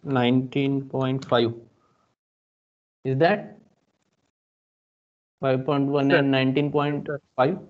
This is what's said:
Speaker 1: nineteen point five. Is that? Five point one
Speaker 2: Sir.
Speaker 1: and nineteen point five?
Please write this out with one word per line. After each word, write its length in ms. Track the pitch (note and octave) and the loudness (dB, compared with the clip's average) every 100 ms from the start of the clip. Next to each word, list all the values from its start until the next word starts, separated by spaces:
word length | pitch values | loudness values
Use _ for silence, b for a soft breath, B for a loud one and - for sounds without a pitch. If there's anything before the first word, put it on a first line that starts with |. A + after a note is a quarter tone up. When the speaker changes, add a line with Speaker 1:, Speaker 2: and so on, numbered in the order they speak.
Speaker 1:
nineteen 760 | D#3 C3 B2 B2+ C3 C#3+ C#3 C#3 C3+ | -2 0 4 2 0 -2 -2 -2 -4
point 380 | C3+ C3 C3 | -6 -4 -4
five. 300 | C3+ B2 A#2 A#2 - _ _ _ _ _ _ _ _ _ _ _ _ _ | 0 2 2 -2 -16 _ _ _ _ _ _ _ _ _ _ _ _ _
Is 120 | C3+ C3+ | -6 2
that? 400 | E3 G#3 - - _ _ _ _ _ _ _ _ _ _ _ _ _ _ _ _ _ _ | 2 2 -4 -20 _ _ _ _ _ _ _ _ _ _ _ _ _ _ _ _ _ _
Five 240 | C3+ C3 | -2 -2
point 220 | C3 C#3+ C#3 | 0 0 0
one 240 | C#3+ C#3 | 0 2
Speaker 2:
Sir. 60 | D#3 | 2
Speaker 1:
and 120 | C#3 | 2
nineteen 400 | C3+ C3 C3 D3 | 2 2 0 0
point 380 | D3 C#3+ C#3+ D3 C#3+ _ | 0 -2 -4 -6 -10 _
five? 240 | - C3 F#3+ | 0 0 0